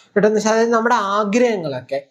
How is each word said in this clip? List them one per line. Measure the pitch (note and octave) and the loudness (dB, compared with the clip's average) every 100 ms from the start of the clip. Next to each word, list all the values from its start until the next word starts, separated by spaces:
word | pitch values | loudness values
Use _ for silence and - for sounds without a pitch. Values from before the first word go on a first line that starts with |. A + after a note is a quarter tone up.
| _ - | _ 0
പെട്ടെന്ന് | G#3 G#3+ | 2 2
വെച്ചാൽ | G#3 A3 | 0 0
അതായത് | A#3 A#3 | 2 2
നമ്മുടെ | A3+ A#3+ G3 G3+ | 2 0 0 -2
ആഗ്രഹങ്ങളൊക്കെ | G#3 A3+ B3 G#3+ D#3 C3 A#2+ C3+ - | 0 2 0 0 -6 -10 -8 -8 -8